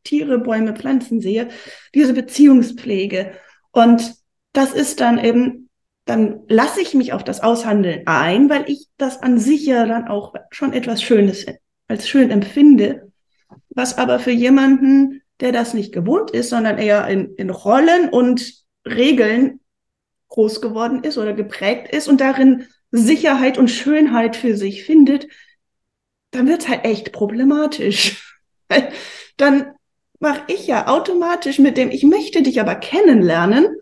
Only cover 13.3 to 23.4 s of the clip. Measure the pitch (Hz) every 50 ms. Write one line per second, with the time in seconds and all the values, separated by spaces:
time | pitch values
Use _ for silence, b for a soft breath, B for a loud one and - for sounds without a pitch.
13.3 | _ _ _ _ _ _ _ _ - 247 254 254 - - 254 247 247 247 - 254
14.3 | 247 233 240 254 269 269 269 269 269 262 269 269 269 277 277 269 269 277 - _
15.3 | _ - 262 254 240 233 233 233 - 220 196 - - 185 170 202 294 392 440 -
16.3 | - 233 240 - 247 233 220 220 208 - 214 208 208 208 - - 196 190 185 -
17.3 | - - 190 185 185 - - 170 170 269 311 330 339 359 349 - - 240 247 247
18.3 | 247 240 - - - _ _ _ _ _ - - - 220 247 285 302 247 226 214
19.3 | 220 240 262 269 - - _ _ _ _ _ _ _ _ _ _ _ _ _ _
20.3 | - - 220 214 214 - - 233 214 220 233 240 269 247 - 302 294 254 214 214
21.3 | 202 214 208 202 - - 196 202 240 247 - - - 302 294 - 285 262 269 269
22.3 | 269 269 269 269 254 247 B B B B _ _ - 233 226 226 311 - - 311
23.3 | 269 254